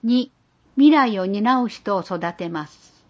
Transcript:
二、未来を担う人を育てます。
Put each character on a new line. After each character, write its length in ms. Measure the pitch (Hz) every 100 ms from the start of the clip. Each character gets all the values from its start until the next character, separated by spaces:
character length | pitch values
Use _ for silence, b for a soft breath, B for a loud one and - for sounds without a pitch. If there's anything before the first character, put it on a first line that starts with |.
二、 280 | 226 247 247 _ _ _ _ -
未 160 | 294
来 280 | 302 254 202
を 60 | 185
担 360 | 202 220 254
う 60 | 240
人 300 | - - 196
を 40 |
育 320 | - 180 170
て 140 | 170 170
ま 200 | 165 151
す。 360 | _ _ _ _